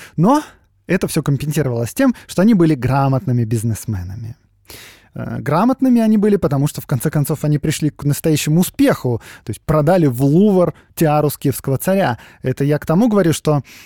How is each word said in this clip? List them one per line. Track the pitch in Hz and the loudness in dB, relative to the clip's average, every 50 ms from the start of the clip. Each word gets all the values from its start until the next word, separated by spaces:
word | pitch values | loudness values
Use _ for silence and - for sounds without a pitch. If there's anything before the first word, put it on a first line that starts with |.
| - - - | -20 -8 -2
но | 151 170 233 285 302 - - - _ _ _ _ _ _ | 0 2 2 2 2 0 -6 -14 _ _ _ _ _ _
это | - 175 - 208 | -4 -2 -2 -2
все | - - 160 - | -2 -4 -2 -2
компенсировалось | 147 139 - 143 156 147 156 139 127 117 117 117 - - | -2 -2 -2 -2 -4 -2 -2 -2 -2 -2 -4 -6 -4 -2
тем, | - 277 254 - - - | 0 0 0 0 -2 -8
что | - - 175 | -6 -2 2
они | 190 233 226 | 4 4 4
были | 170 165 156 156 | 4 4 2 2
грамотными | 123 123 120 135 139 139 135 135 127 - 127 123 120 117 | 0 0 0 0 0 2 0 0 0 0 -2 -2 0 0
бизнесменами. | 110 120 107 113 117 107 - - 110 104 92 87 92 98 - 110 113 - - _ _ _ _ _ - - - - - - _ _ _ - | -2 -2 -2 -2 -4 -4 -4 -6 -8 -8 -6 -8 -10 -12 -12 -12 -14 -16 -18 _ _ _ _ _ -20 -20 -20 -20 -20 -20 _ _ _ -14
Э, | - - - 117 117 | -12 -10 -8 -10 -8
грамотными | 110 120 147 175 226 254 262 - 262 262 240 233 | -4 -2 0 2 2 0 0 0 0 2 2 2
они | 220 220 220 | 2 2 2
были, | 208 202 214 202 | 2 2 2 2
потому | - - 135 143 135 143 | 2 0 0 0 0 0
что, | 147 - - | -2 -4 -8
в | - | -6
конце | - 147 120 - 156 | -4 -4 -4 -2 -2
концов, | - 151 139 - 156 - - | -2 -2 -2 -2 -2 -2 -2
они | 151 147 143 | -2 -2 0
пришли | - 117 - - 156 143 | -2 -4 -4 -2 -4 -4
к | - - - | -4 -4 -2
настоящему | 143 143 - - 165 151 - - 156 151 180 | -2 -2 0 0 0 0 0 0 0 0 0
успеху, | 180 - - - 277 262 160 - - 127 117 - - - - - - | 0 0 0 0 2 2 2 0 -2 -4 -4 -4 -8 -12 -20 -14 -12
то | - | -12
есть | 107 - | -12 -8
продали | _ - 156 156 143 160 190 180 156 | _ -2 0 2 2 2 4 4 2
в | 135 120 120 | 2 2 2
Лувр | 139 139 151 180 208 214 190 180 175 175 - - _ _ _ | 2 2 4 4 4 4 4 4 2 0 -2 -6 _ _ _
тиару | - 165 147 151 151 151 143 | 0 0 2 2 2 0 0
скифского | - - - 139 - - - 143 135 | -2 -2 -2 -4 -4 -2 -4 -4 -4
царя. | - - 185 190 196 170 127 117 - - - - _ | -2 -2 -2 0 0 0 -2 -2 -6 -10 -18 -16 _
Это | - 131 127 - 139 | -6 -4 -4 -2 -2
я | 147 147 | -2 -2
к | 147 - | -2 0
тому | - 160 190 254 | 0 2 2 2
говорю, | 233 208 202 180 160 | 2 2 2 2 2
что | 139 - - 156 147 139 - - - - - | 0 0 0 0 0 0 -2 -6 -14 -20 -20